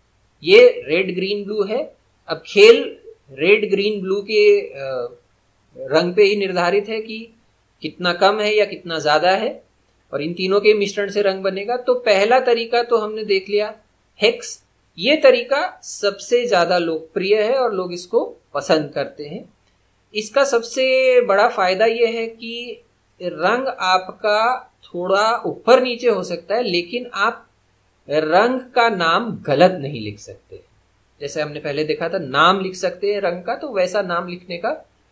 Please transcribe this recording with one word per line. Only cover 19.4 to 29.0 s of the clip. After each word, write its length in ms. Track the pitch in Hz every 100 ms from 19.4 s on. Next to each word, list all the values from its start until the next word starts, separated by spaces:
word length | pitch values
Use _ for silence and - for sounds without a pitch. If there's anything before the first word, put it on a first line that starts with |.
| - _ _ _ _ _ _
इसका 300 | 208 214 269
सबसे 760 | 277 240 233 - 262 262 262 247
बड़ा 280 | 196 196 226
फायदा 380 | - 185 185 226
ये 200 | 233 233
है 200 | 226 226
कि 560 | 226 233 233 240 220 _ _ _ -
रंग 460 | 180 151 175 240 269
आपका 1040 | 262 185 185 185 - 214 208 226 254 - _
थोड़ा 580 | - 175 180 190 220 233 180
ऊपर 360 | 147 - 262
नीचे 260 | 254 233 247
हो 140 | 202
सकता 320 | 180 170 -
है, 80 | 214
लेकिन 480 | 233 175 170 240 240
आप 340 | 196 214 233 _ _ _ _ _ _ -
रंग 500 | 147 156 170 233 262
का 280 | - - 233
नाम 540 | 196